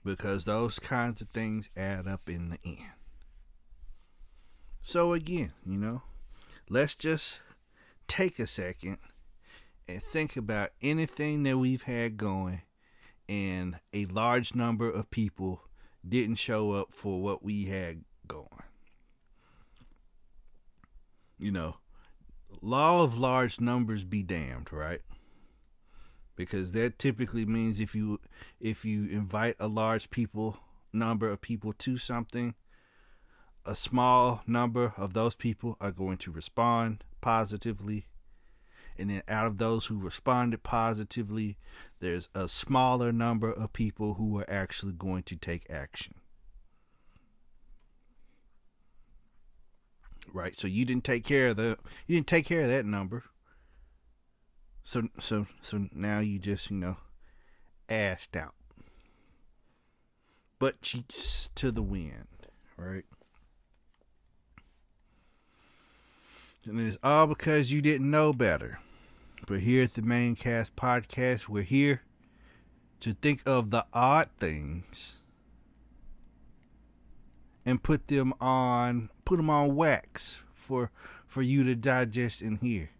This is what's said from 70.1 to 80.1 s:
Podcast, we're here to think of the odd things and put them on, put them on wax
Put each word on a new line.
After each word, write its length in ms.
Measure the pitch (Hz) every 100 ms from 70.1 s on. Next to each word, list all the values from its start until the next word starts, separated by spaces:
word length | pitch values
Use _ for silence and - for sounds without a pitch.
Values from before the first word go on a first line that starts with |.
| 120 120 117 123 117 110
Podcast, 760 | - 127 123 - - 127 123 -
we're 160 | 104
here 380 | 92 139 143 127 - _ _ _ - - - - _ -
to 140 | 117
think 280 | 104 147 139
of 240 | 135 127 110
the 160 | 113 -
odd 380 | 120 131 151 - -
things 800 | 87 76 73 85 92 - - - _ _ _ - - - - - - - - - - - _ - - _ - - - - - _
and 160 | 123 127
put 280 | - 151 -
them 240 | 139 131 -
on, 680 | 127 131 127 123 123 120 110 -
put 140 | - 180
them 120 | 156
on 260 | 147 143
wax 640 | 139 160 131 -